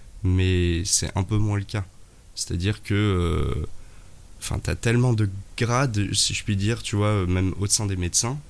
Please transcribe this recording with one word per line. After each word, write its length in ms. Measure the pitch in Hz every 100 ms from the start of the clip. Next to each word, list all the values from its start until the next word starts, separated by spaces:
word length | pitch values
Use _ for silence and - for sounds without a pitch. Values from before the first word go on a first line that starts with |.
| - -
mais 600 | 92 92 92 90 87 85 98
c'est 300 | - - 98
un 80 |
peu 140 | 95 104
moins 200 | 107 101
le 60 |
cas. 220 | 98 107 92 - - - -
C'est-à-dire 480 | - - 90 92 107
que, 120 | -
euh, 720 | 101 104 92 85 82 67 71 - - - - - - - -
enfin, 200 | - 101
t'as 160 | - 82
tellement 380 | 120 120 127
de 160 | 113 104 98 - -
grades, 540 | 113 123 139 104 101
si 200 | 104 -
je 100 | -
puis 120 | - 98
dire, 260 | 101 113
tu 140 | - 104
vois, 120 | 104
euh, 200 | 104 90
même 260 | 92 95 -
au 80 | 101
sein 180 | - 104
des 120 | 95
médecins 420 | 87 - 117 143 -